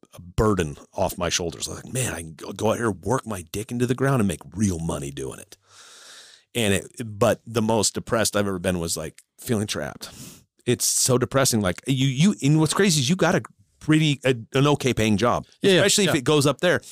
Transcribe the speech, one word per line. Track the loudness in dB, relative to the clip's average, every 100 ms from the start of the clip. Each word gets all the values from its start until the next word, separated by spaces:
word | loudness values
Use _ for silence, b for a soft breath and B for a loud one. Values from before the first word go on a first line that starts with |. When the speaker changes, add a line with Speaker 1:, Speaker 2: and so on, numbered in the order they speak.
| _
Speaker 1:
a | -20
burden | -10 0 2 2 0 -6 -10
off | -4 -2 -2
my | -2
shoulders. | -2 -4 -8 -10
I | -10
was | -10
like, |
"Man, | -6 -6
I | -6
can | -10
go, | -14 -12
go | -2 0
out | 0
here, | 0
work | -2 -2 -4 -4
my | -10 -10
dick | -10 -6
into | -2 -2
the | 0
ground | 0 2
and | 0
make | -2 -6
real | 0 0 0
money | -4 -6 -6
doing | -8 -10 -12
it." | -18 -20 B B B B B B B B B -2
And | 0 0
it, | -2 -12
but | -8 0 2 2 -2
the | -2
most | 2 2 0 -2
depressed | -4 0 0 0
I've | -2
ever | -2
been | -2 -2
was, | -2 -6
like, | -8 -12 _ -12
feeling | -4 -2 -2
trapped. | -4 -8 -10 -16 B B B B _ -2
It's | -2 0
so | 0 2 2
depressing. | 2 0 2 2
Like, | 0 -2 -2
you, | 0 0
you, | 2 2 2
and | 2 4
what's | 2 2
crazy | 2 2
is | 0
you | 2
got | 2
a | 0 -2 _ _ _
pretty, | 0 2 2 0
a, | 0 -2 0
an | 2 2
okay | 2 0
paying | 0 2 2
job, | 2 0 -4 b
Speaker 2:
Yeah, | 4
yeah, | 4
Speaker 1:
especially | 4 4 2
if |
Speaker 2:
yeah. | 2
Speaker 1:
it |
goes | 2 2 2
up | 2
there. | 2 0 -2